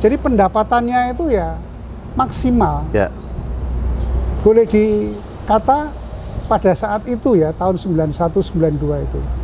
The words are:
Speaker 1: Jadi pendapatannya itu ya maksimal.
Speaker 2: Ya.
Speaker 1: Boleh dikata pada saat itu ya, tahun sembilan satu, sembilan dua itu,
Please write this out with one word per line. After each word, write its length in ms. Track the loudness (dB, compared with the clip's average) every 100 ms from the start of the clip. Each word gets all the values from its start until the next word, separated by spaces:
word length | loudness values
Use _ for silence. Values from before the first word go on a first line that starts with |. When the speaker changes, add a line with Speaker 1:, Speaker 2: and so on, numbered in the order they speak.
Speaker 1:
Jadi 160 | 2 2
pendapatannya 960 | 2 4 4 2 2 2 2 0 0
itu 180 | -2 0
ya 220 | 0 0 -6 -10 -14 -14 -14 -6
maksimal. 720 | -2 -2 0 2 2 2 0 -2
Speaker 2:
Ya. 180 | 0 0 -2 -10 -8 -8 -6 -4 -2 -2 -2 -2 -2 -2 2
Speaker 1:
Boleh 240 | 4 6 6
dikata 1300 | 4 4 2 -2 -6 -12 -8 0 2 2 0 0 -8 -12 -12 -10 -6
pada 320 | 0 2 2 2
saat 320 | 0 -2 -2
itu 260 | -2 2
ya, 220 | 4 4 0
tahun 180 | 0
sembilan 380 | 0 0 0 0
satu, 260 | 0 0 0
sembilan 360 | -2 2 0 0
dua 240 | -2 -2
itu, 180 | -4 -4 -4 -4